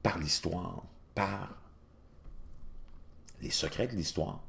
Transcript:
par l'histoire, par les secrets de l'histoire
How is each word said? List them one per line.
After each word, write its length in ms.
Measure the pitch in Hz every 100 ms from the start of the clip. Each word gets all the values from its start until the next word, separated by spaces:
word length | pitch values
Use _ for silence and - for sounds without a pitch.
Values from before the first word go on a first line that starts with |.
par 160 | 104 85
l'histoire, 640 | 76 - 82 87 90 - - - -
par 360 | - 98 98 95 - - - - - - - - - - - - - - - - - - -
les 100 | -
secrets 360 | - 80 - 117
de 80 |
l'histoire 460 | 98 78 - 78 -